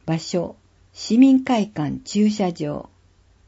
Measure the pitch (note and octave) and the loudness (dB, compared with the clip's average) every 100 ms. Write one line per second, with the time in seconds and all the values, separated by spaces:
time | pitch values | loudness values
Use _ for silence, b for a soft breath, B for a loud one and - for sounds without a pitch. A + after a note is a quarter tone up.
0 | - D#3+ - F3+ E3+ - _ _ _ - | -6 -6 -4 -6 -6 -10 _ _ _ -18
1 | - A#3+ C4+ C4 C4 A#3+ G3+ - D3 C3 | 0 4 6 6 2 -2 -2 -4 -6 -6
2 | - G#3 G#3+ G#3 F#3 E3+ D3 D3 - _ | -6 0 0 0 -4 -4 -6 -8 -12 _
3 | _ _ _ _ | _ _ _ _